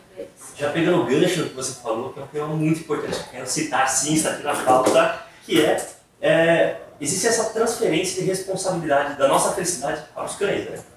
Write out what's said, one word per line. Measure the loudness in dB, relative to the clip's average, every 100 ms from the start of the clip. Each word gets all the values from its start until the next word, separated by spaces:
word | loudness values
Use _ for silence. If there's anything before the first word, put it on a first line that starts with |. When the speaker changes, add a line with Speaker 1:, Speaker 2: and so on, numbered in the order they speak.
| -20
Speaker 1:
pra | -16
eles. | -16 -14 -20 -6
Speaker 2:
Já | -2
pegando | 0 2 2
o | 2
gancho | 4 4 2
do | -4
que | -6
você | -8 -8
falou, | -6 -6 -6
que | -10
é |
um | -10
tema | -8 -4
muito | 0 0 0
importante, | -2 -6 -4 -6
eu | -8
quero | -12 -6
citar | -4 -2 0 0
sim, | 0 0 0
está | 0
aqui | -2
na | -4 -2
pauta, | 4 4 6 4 4 0 -10 -20 0
que | 4
é, | 4 2 -4 -14 _ _
é, | 2 4 6 4 2 0 -12 -8
existe | -4 0 2
essa | 2 0
transferência | 0 0 2 2 2 0 -2
de | -2
responsabilidade | -2 -4 -4 -2 -2 2 2 2 2
da | 4
nossa | 4 2
felicidade | -2 -4 -4 -4 -6 -10
para | -10 -10
os | -4
cães, | -2 -2 -4
né? | -10 -14